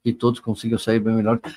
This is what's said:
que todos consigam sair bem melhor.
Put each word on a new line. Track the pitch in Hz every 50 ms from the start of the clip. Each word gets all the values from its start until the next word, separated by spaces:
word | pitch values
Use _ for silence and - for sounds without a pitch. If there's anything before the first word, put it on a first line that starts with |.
que | - 120
todos | 117 - 120 120 120 -
consigam | - 117 107 - - 113 113 110
sair | - 113 113 113
bem | 104 113 110
melhor. | 110 104 110 117 117 - - -